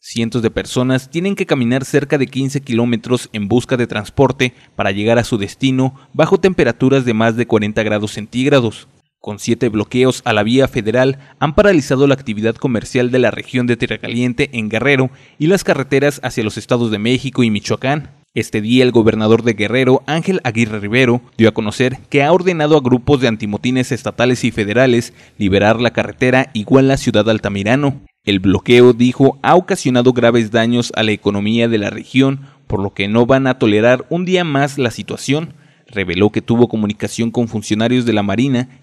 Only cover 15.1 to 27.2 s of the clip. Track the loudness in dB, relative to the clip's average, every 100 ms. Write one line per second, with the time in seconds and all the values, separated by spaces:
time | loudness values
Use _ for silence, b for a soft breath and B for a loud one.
15.1 | b b -4 0 0 0 -2 0 0 0
16.1 | -2 -6 -4 -4 -6 -4 -2 -2 -2 -2
17.1 | -2 -2 -2 0 -2 -4 -4 -4 -4 -8
18.1 | _ _ -8 -6 -4 2 2 4 4 2
19.1 | 2 2 2 2 -2 -2 0 2 2 0
20.1 | -4 -2 -4 -2 -2 -2 -4 -2 2 2
21.1 | 0 -2 2 2 2 -4 -2 -2 -4 -4
22.1 | 0 2 2 2 0 2 2 4 0 2
23.1 | 2 2 -2 -6 -4 -2 -2 -2 -6 -6
24.1 | -2 0 0 -2 -2 -2 2 2 2 -2
25.1 | b b -4 0 2 2 2 0 -2 -6
26.1 | -2 0 2 0 -6 2 4 4 2 0
27.1 | 0